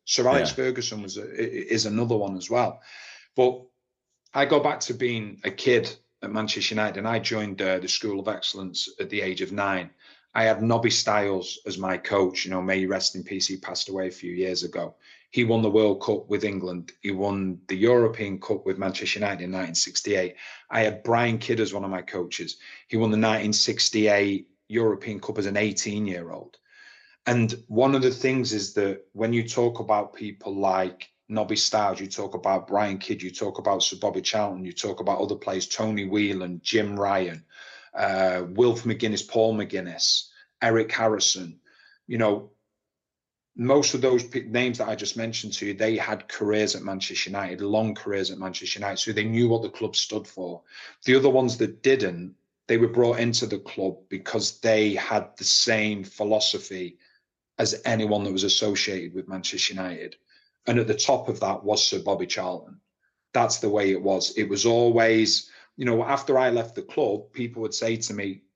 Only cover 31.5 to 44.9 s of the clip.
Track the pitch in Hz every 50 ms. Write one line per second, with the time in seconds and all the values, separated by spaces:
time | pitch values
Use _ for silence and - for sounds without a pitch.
31.5 | 107 - - - - 107 104 98 90 90 98 95 - - 101 95 - 90 - 98
32.5 | 95 92 - - 98 101 107 101 98 95 - - 107 98 92 92 92 - 107 98
33.5 | - - - 104 98 92 - - 95 95 107 101 - 123 - - 113 107 104 101
34.5 | 92 92 92 87 85 - - 104 92 - 92 98 98 95 101 101 101 - - 101
35.5 | - 95 - - - - 110 110 107 104 98 92 101 107 104 101 98 92 92 90
36.5 | 90 82 - - 110 110 104 101 101 98 101 98 98 95 92 87 82 80 - _
37.5 | _ - - - - - - - - - 101 95 95 95 95 92 92 90 90 85
38.5 | 92 107 123 120 113 117 - 113 110 113 117 110 104 - - - - 117 113 113
39.5 | 110 107 101 - 98 92 90 87 85 - - - - - - - _ - - _
40.5 | _ - 120 117 113 113 113 113 - - 113 110 107 95 - - - 95 90 82
41.5 | - _ _ _ _ _ _ _ _ _ _ - 123 113 110 104 101 101 104 -
42.5 | _ _ _ _ _ _ _ _ _ _ _ _ _ _ _ _ _ _ _ _
43.5 | _ 117 120 127 139 147 143 - - 123 131 127 127 120 120 - - 123 - 110
44.5 | 110 123 127 123 117 120 110 110